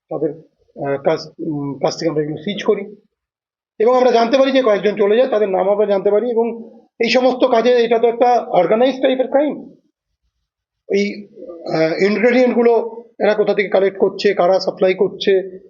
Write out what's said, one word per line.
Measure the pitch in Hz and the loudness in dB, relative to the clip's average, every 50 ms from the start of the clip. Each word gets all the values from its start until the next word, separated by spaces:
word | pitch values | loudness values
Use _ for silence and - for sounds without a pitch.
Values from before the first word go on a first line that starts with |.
| _ _ | _ _
তাদের, | 160 147 147 156 147 - - _ _ _ _ _ _ - 143 139 | -8 -6 -6 -6 -6 -10 -16 _ _ _ _ _ _ -10 -6 -6
আহ, | 139 139 - | -6 -2 -2
কাছ, | - 160 151 - 156 - - | -2 -2 -2 -4 -10 -14 -12
উম, | 165 165 151 143 143 143 139 - | -8 -8 -6 -6 -6 -8 -6 -4
কাছ | 156 160 151 - | -4 -4 -4 -4
থেকে | 160 165 | -6 -4
আমরা | 156 151 151 | -4 -4 -4
এগুলো | 147 156 147 | -4 -6 -8
সিজ | - 208 202 - - | -8 -8 -8 -4 -2
করি | 226 208 190 202 - - - _ _ _ _ _ _ _ _ _ _ _ _ _ _ _ - | -2 -2 -2 -4 -10 -16 -20 _ _ _ _ _ _ _ _ _ _ _ _ _ _ _ -2
এবং | 220 233 247 | 0 2 2
আমরা | 254 247 254 | 4 2 4
জানতে | 226 233 233 226 262 262 | 4 2 2 4 4 4
পারি | 269 269 | 4 4
যে | 269 269 | 2 2
কয়েকজন | 247 220 208 196 180 208 202 | 2 2 0 0 0 -2 0
চলে | 202 202 202 208 226 | 0 0 2 2 2
যায়, | 262 254 | 2 0
তাদের | 262 214 208 196 | 0 0 0 0
নাম | 190 185 185 190 | 0 0 0 0
আমরা | 208 196 214 | 0 0 0
জানতে | 202 202 196 180 202 | 0 0 0 0 0
পারি। | 202 208 220 247 | 0 0 0 0
এবং | 240 220 233 233 226 233 - - - - - _ _ - | -2 -2 -2 -2 -4 -8 -14 -18 -20 -20 -20 _ _ -6
এই | - 226 | -2 0
সমস্ত | - 254 254 262 262 247 269 | 0 2 2 2 2 2 2
কাজে | 254 254 226 220 247 247 247 233 | 2 2 2 2 2 2 2 2
এটা | 226 233 226 | 2 2 2
তো | 233 233 | 2 0
একটা | 233 233 262 247 247 226 | 0 2 2 2 2 2
অর্গানাইজড | 233 233 208 165 180 165 214 226 247 269 262 262 | 0 0 2 2 2 2 2 2 2 0 0 0
টাইপের | 311 262 254 254 254 240 | 0 0 0 0 -2 0
ক্রাইম। | - 277 302 302 - - - - - _ _ _ _ _ _ _ _ _ _ _ _ _ _ _ _ _ _ _ _ _ _ - | 0 0 0 0 -4 -8 -12 -18 -20 _ _ _ _ _ _ _ _ _ _ _ _ _ _ _ _ _ _ _ _ _ _ -4
এই, | 196 202 202 202 208 202 202 - _ - - - - - - - - | -2 -2 0 -2 -4 -8 -14 -18 _ -20 -18 -18 -18 -16 -10 -6 -2
আহ, | 165 160 160 165 - 185 | 0 0 0 0 0 0
ইনগ্রেডিয়েন্টগুলো | 202 208 196 202 247 240 254 254 247 226 233 240 233 233 226 208 - - - - - _ - | 0 2 2 2 2 4 4 2 2 2 2 2 2 2 2 0 -4 -8 -14 -18 -20 _ -2
এরা | 208 202 208 | 0 0 0
কোথা | 196 208 196 202 | 2 0 0 0
থেকে | 185 202 185 | -2 -2 0
কালেক্ট | - 196 190 196 190 - | 0 2 2 0 0 0
করছে, | 233 185 196 - - 208 190 | -2 -2 -2 0 0 0 2
কারা | - 180 175 190 185 | 2 2 2 2 2
সাপ্লাই | - - - - 202 185 185 | 0 -4 -2 0 0 0 2
করছে | - 214 185 - - - - 196 190 185 190 - - - - | 0 0 -2 -2 -4 -2 0 0 0 0 -2 -10 -18 -20 -20